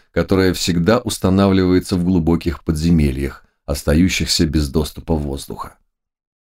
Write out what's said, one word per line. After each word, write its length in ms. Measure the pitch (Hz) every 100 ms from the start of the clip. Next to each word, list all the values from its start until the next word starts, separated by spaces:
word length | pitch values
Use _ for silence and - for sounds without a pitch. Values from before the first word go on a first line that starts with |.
| _
которая 420 | - 82 95 92
всегда 460 | 87 - 85 85 120
устанавливается 960 | - - 95 95 98 95 92 90 - 92
в 80 | 87
глубоких 580 | 92 80 82 - 71
подземельях, 840 | - 78 85 85 73 67 67 - _ _ -
остающихся 800 | 78 - 76 92 - 80 - 82
без 240 | 73 71
доступа 460 | 76 73 - - 80
воздуха. 600 | 73 69 - - - _ _ _ _ _ _ _